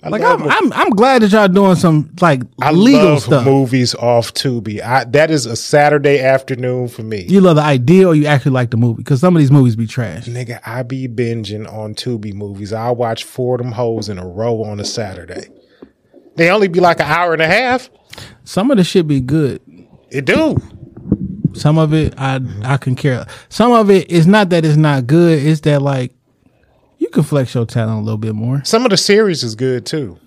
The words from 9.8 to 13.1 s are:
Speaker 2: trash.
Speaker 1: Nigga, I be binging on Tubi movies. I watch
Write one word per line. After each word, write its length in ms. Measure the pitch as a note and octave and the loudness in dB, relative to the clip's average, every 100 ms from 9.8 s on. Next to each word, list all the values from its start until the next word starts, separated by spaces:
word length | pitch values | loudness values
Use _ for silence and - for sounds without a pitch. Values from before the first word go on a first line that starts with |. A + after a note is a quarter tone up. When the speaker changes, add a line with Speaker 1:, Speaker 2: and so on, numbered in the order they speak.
| A2+ | -4
Speaker 2:
trash. 400 | - A2 E2+ A#2 | -6 -8 -8 -12
Speaker 1:
Nigga, 340 | A#2+ A#2+ A#2+ - | -12 -12 -12 -12
I 160 | A#2 | -10
be 260 | B2 C3 C3 | -10 -10 -10
binging 640 | A2+ A#2 A#2 G2+ G#2+ G#2+ | -6 -4 -4 -8 -10 -12
on 220 | A2 G#2+ | -12 -12
Tubi 380 | G#2 - A#2+ G#2+ | -10 -8 -8 -8
movies. 380 | G2 G2+ G2+ G2+ | -10 -12 -12 -10
I 180 | A2 A#2 | -6 -4
watch 340 | A#2+ A#2 | -4 -4